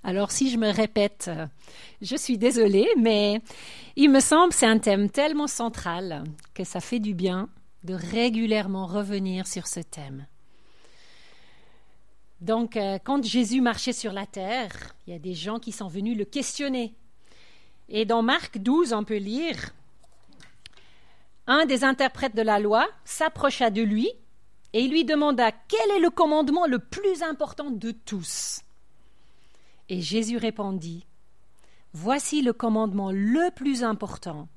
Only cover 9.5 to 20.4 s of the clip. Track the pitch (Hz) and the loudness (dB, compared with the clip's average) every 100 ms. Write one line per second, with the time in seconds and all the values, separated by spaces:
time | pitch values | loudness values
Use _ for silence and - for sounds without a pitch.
9.5 | - 170 - 165 - 139 135 143 - - | -8 -8 -8 -10 -12 -14 -14 -16 -20 -20
10.5 | - - - - - - - - - - | -20 -20 -20 -20 -20 -20 -20 -20 -20 -20
11.5 | - - - - - - - - - 170 | -20 -20 -20 -20 -20 -20 -20 -20 -14 -2
12.5 | 220 226 226 196 196 - 277 226 220 220 | -2 0 -2 -4 -4 -2 -2 0 0 2
13.5 | 254 240 220 - 233 220 196 202 - 190 | 2 0 0 -4 -6 -6 -8 -10 -8 -6
14.5 | 247 214 - - - - 170 170 175 175 | -4 -6 -10 -16 -18 -16 -12 -10 -8 -6
15.5 | 226 226 208 196 170 208 226 202 285 269 | -8 -8 -10 -8 -6 -4 -4 -4 -4 -6
16.5 | - 285 254 233 - - - - - - | -6 -4 -4 -6 -10 -20 -20 -20 -20 -20
17.5 | - - - - 208 220 233 226 311 - | -20 -20 -20 -8 -4 0 2 2 0 -2
18.5 | 220 196 302 330 220 214 214 196 240 330 | -4 2 4 4 0 -2 -4 -4 -4 -4
19.5 | 277 - - - - - - - - | -6 -10 -16 -20 -20 -20 -20 -20 -20